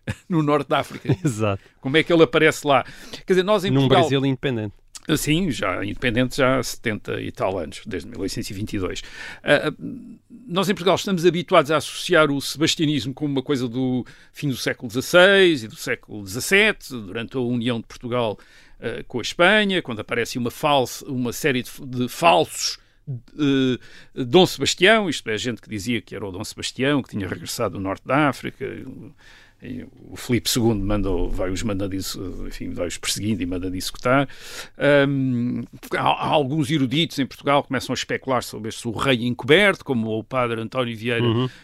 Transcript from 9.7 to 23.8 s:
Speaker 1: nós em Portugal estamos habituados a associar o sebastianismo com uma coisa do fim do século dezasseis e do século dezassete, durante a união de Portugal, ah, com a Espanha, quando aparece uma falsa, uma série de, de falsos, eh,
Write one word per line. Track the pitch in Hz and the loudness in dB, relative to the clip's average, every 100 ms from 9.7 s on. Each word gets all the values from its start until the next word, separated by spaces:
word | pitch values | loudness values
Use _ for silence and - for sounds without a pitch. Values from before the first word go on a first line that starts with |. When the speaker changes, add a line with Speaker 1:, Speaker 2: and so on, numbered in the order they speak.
| 127 - - - - _ - - | -6 -12 -12 -16 -20 _ -20 -4
Speaker 1:
nós | 175 185 | -2 0
em | |
Portugal | 170 180 | 0 2
estamos | 156 208 185 175 | 2 0 2 2
habituados | 165 - 180 139 | 2 4 4 4
a | 156 | 0
associar | - - - 165 151 | -2 -8 2 4 4
o | 143 | 2
sebastianismo | - 135 156 - 151 147 123 | -4 -2 0 2 0 0 -2
com | 131 147 | -4 -2
uma | 135 | -2
coisa | 127 135 123 | -2 -2 -2
do | 123 131 127 - - - | -2 0 -2 -4 -14 -20
fim | - 147 | -8 -4
do | 120 | -2
século | 139 - 123 | -4 -4 -6
dezasseis | 120 - 175 190 196 185 147 | -6 4 6 8 8 6 4
e | 110 | -4
do | |
século | - - 117 - 110 | -10 -6 -6 -8 -12
dezassete, | 98 117 - 196 214 - - | -8 -6 2 4 4 0 -8
durante | 123 98 113 104 135 | -12 -8 -8 -6 -4
a | |
união | 120 123 117 117 | -2 0 -2 -4
de | - | -6
Portugal, | - 123 123 113 98 - - - - | -12 -4 -2 -2 -4 -12 -20 -20 -10
ah, | 117 123 - | -8 -8 -8
com | 120 | -6
a | |
Espanha, | - - 175 214 202 180 | -4 4 6 6 4 0
quando | 131 107 | -2 -8
aparece | - 120 113 127 | -4 -2 -2 -2
uma | 120 | -4
falsa, | - 151 143 120 - - | 0 2 2 2 -4 -8
uma | 127 120 | -4 -4
série | 110 151 127 | -2 0 0
de, | - - | -4 -12
de | 135 123 123 | -8 -4 -4
falsos, | - 170 175 143 - - - _ _ - | 2 4 6 2 -2 -6 -8 _ _ -12
eh, | 120 - - 143 135 131 120 | -12 -10 -2 2 2 2 -2